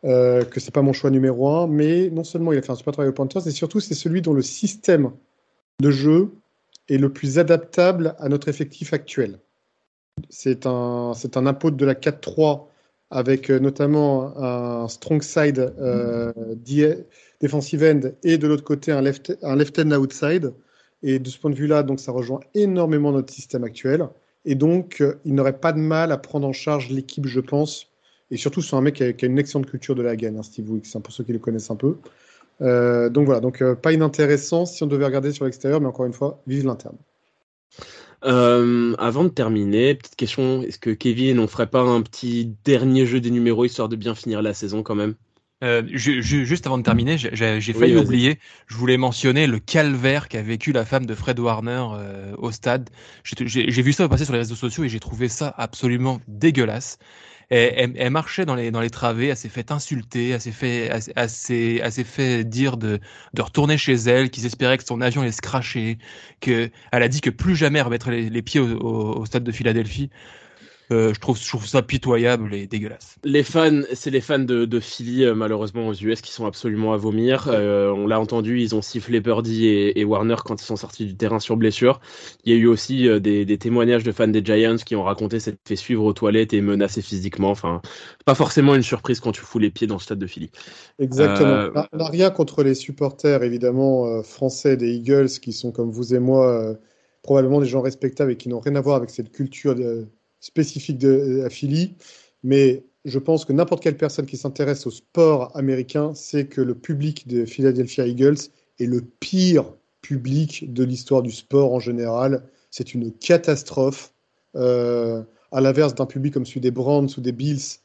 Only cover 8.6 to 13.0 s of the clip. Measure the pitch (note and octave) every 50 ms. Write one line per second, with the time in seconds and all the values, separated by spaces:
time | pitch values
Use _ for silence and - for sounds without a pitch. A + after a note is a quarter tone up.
8.6 | D3+ C#3+ - - D#3+ C#3 - D3 D3 - - - B2 G2+ F#2+ F#2 _ _ _ _
9.6 | _ _ _ _ _ _ _ _ _ _ _ - - _ - - - C3+ C3 B2+
10.6 | - C3+ B2+ B2 B2 A#2+ B2 B2 A#2+ A#2+ A#2 A#2+ - B2+ - C3 B2+ C#3 C#3 C#3
11.6 | - E3 D3+ C3 C#3 C3+ C3 C3 - D3+ C#3+ - - - - - D#3 D3+ D3 -
12.6 | - _ _ _ _ _ _ _